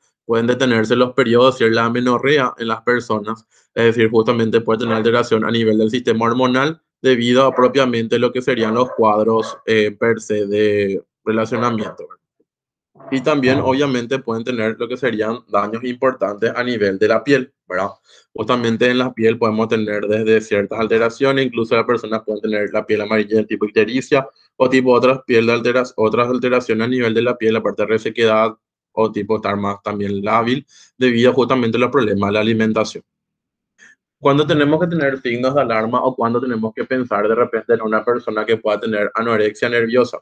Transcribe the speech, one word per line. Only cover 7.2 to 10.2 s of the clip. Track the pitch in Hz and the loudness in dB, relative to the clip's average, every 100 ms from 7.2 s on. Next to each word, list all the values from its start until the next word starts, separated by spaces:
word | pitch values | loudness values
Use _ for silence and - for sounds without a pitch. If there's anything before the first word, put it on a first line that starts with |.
| 120 123 | 4 4
a | 135 | 4
propiamente | 123 123 135 127 117 113 120 | 4 2 4 2 0 0 0
lo | 120 | 0
que | 127 | -2
serían | 135 113 110 | -2 0 0
los | 117 127 | 0 0
cuadros, | - 107 104 110 113 110 - - | 2 2 4 2 0 -2 -8 0
eh, | 110 107 | 2 0
per | 104 117 110 | 0 -2 -2